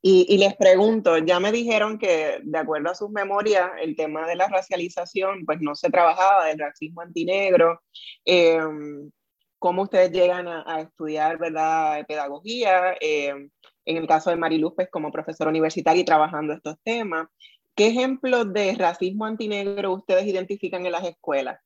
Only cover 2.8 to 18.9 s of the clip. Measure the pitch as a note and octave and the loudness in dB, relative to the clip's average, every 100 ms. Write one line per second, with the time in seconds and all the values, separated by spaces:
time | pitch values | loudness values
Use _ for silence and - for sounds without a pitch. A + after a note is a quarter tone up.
2.8 | D#3+ F#3 G#3 G#3 G3 G3+ G#3 G3+ F3+ - | -4 -6 -8 -6 -4 -2 2 2 0 -4
3.8 | D#3+ D3+ D#3 D#3 D#3+ F3 F#3+ F#3+ F#3 F#3 | -8 -4 -4 -4 -4 -2 0 -2 -4 -6
4.8 | F3 F3+ F3+ G3+ F#3+ G3 D#3 D#3 D3+ D3 | -6 -8 -8 -4 -4 -6 -6 -4 -4 -4
5.8 | F3 F3+ E3+ F3+ F#3+ G3 D#3+ D#3 D3 - | 0 4 4 4 4 4 2 -2 -6 -10
6.8 | D#3 E3+ F3 E3+ E3 F#3+ G3 F3+ E3 E3 | -16 -14 -12 -6 -2 -2 2 4 4 2
7.8 | _ - - - - F3+ E3+ E3 D#3 D3+ | _ -20 -20 -8 2 4 6 4 -2 -8
8.8 | D3 D3 D3 _ _ _ _ _ F3 F3+ | -12 -14 -18 _ _ _ _ _ -2 -2
9.8 | G3 G3 F#3 F3 F3+ F3+ F3+ E3 - D#3+ | 0 2 2 4 2 2 -6 -10 -6 -8
10.8 | D#3+ _ D#3 D3+ D#3 E3 E3 D#3 D#3+ D#3+ | -8 _ -8 -2 -2 -2 -4 -2 0 0
11.8 | D#3 D3+ D3+ D3+ C#3+ D3 G3 A#3+ A3 F#3 | 0 -4 -6 -6 -6 -8 -10 -2 2 2
12.8 | F#3 F3+ D#3 D3+ C#3+ C#3 C#3+ _ _ _ | 2 -2 -2 0 -2 -8 -14 _ _ _
13.8 | - E3 D#3 D#3 F3+ E3+ E3 D#3+ D#3 - | -6 -6 0 0 2 -2 0 0 -2 -4
14.8 | F#3 F3+ D3+ - D#3+ D#3 D#3 D#3+ D#3 - | -6 -6 -8 -8 -10 -6 -2 0 -2 -2
15.8 | E3 E3+ E3+ D#3 D#3 D#3+ D3+ D#3 - - | 0 2 4 2 2 -2 -8 -8 -10 -10
16.8 | - A#3 G#3+ D#3+ E3 _ - _ _ - | -6 -6 -4 -6 -8 _ -20 _ _ 2
17.8 | G#3+ A#3 C4 C4 C4 B3 G#3+ F#3+ G3 - | 2 2 -2 -2 0 0 0 -2 -2 0
18.8 | F3+ | 0